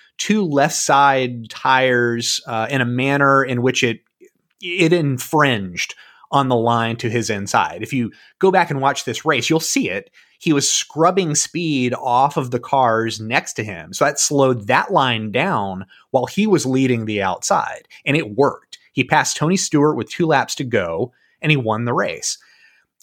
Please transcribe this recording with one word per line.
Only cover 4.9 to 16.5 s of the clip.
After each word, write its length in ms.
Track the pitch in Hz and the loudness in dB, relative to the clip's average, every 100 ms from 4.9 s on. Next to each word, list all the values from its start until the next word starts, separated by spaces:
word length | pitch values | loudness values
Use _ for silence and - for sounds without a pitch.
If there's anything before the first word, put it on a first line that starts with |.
infringed 1000 | 175 147 127 - 156 143 113 95 85 - - - - - | 4 2 -2 0 2 2 2 -4 -8 -8 -10 -20 -20 -2
on 180 | 143 131 | 0 2
the 80 | 120 | 2
line 400 | 113 117 117 113 | 2 0 0 -4
to 120 | 117 | -4
his 220 | 117 113 | -2 -2
inside. 520 | 101 98 120 82 85 | -4 0 0 0 -4
If 120 | 113 | -6
you 180 | 135 113 - - - | -4 -4 -6 -20 0
go 100 | 190 | 2
back 200 | 185 170 | 2 2
and 120 | 139 | 0
watch 240 | 135 135 - | 0 -2 -4
this 180 | 110 | -4
race, 240 | 156 135 - | 0 0 2
you'll 120 | 160 | 0
see 280 | - 277 127 | 0 -2 -2
it, 220 | 98 - _ _ _ | -4 -8 _ _ _
he 120 | 170 | 0
was 140 | 143 135 | 2 2
scrubbing 680 | - - 147 165 190 170 | -2 -4 0 2 2 0
speed 580 | 143 - 175 170 139 123 | 0 -2 -4 -2 0 0
off 440 | 120 131 120 143 - | -2 0 2 2 0
of 120 | 127 | -2
the 80 | 123 | -4
cars 640 | - 139 123 113 113 107 | 0 2 2 2 0 -4
next 320 | 110 135 131 | -2 -2 -2
to 100 | - | -8
him. 300 | 107 85 82 | -8 -10 -8
So 140 | 95 147 | -2 0
that 120 | 147 | 0
slowed 480 | - 143 131 127 101 | 0 2 2 2 0
that 220 | 131 - | 0 2
line 400 | 180 131 113 107 | 2 2 0 -2
down 540 | 120 180 135 98 95 95 - _ | -2 0 -2 -4 -8 -12 -18 _
while 120 | 131 | -2
he 220 | 123 - | -2 0
was 180 | 214 | 2